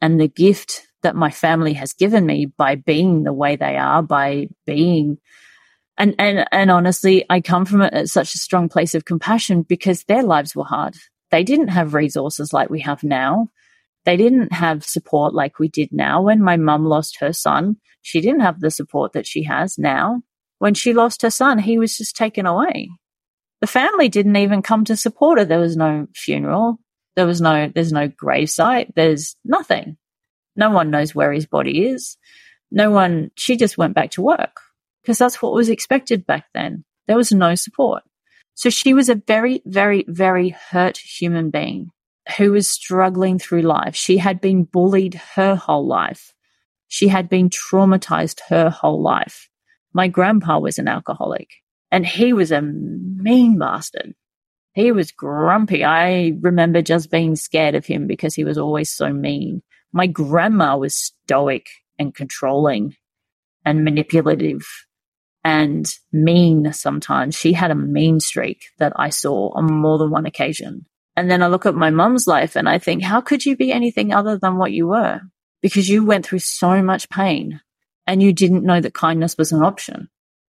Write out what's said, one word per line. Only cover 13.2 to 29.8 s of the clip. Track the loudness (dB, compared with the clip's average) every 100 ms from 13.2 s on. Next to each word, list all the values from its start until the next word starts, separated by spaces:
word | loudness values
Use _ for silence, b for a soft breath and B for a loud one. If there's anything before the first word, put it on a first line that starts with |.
| 0 -2 -4 _ _ _ _ _
They | 0 4
didn't | 4 4 0
have | 0 -2 -2
support | -6 -8 -2 0 0
like | 0 -4 -2
we | -4
did | -2 -4
now. | -2 0 2
When | 2 4
my | 4 2
mum | 2 2
lost | 2 0 -2 -6
her | -6
son, | -2 -2 0 -2 -4 _ _
she | -6 -2
didn't | 0 2
have | 0 0
the | -4
support | -4 -6 -4 -4
that | -6 -6
she | -6
has | -4 -4 -4 -4
now. | -2 -2 -2 -4 -8 _ _ _
When | 0
she | 0 2
lost | 2 2 0
her | -2
son, | 2 2 2
he | 0 0
was | 0 -4
just | -10 -4
taken | -4 -2
away. | -2 0 -2 -4 -10 -18 _ _ _ _ _ _
The | -2
family | 0 0 2 2
didn't | 2 2 2
even | 2 0
come | 0 0 0
to | -2
support | -4 2 4 4
her. |
There | 4 2
was | 2 0
no | 0 -2 -6
funeral. | -10 -6 -4 -2 -2 -2 -4 _ _ _ 0
There | 0
was | 2
no, | 2 2 0
there's | -2 -2
no | -2 -4
gravesite. | -4 -2 0 0 0 0 0 -2
There's | 0 2 0 -6 -12
nothing. | -2 -2 0 -4